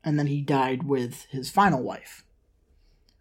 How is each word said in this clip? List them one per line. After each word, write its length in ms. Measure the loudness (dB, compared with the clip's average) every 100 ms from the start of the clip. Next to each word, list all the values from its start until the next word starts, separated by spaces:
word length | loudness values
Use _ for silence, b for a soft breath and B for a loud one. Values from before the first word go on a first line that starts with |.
And 160 | 0 0
then 80 | 0
he 140 | -2
died 420 | 0 2 2 -2
with 440 | 0 0 -2 -8 -12
his 200 | -10 -2
final 320 | 4 4 4
wife. 420 | -2 -8 -14 -20 _ _ _ _ _ _ _ _ _ _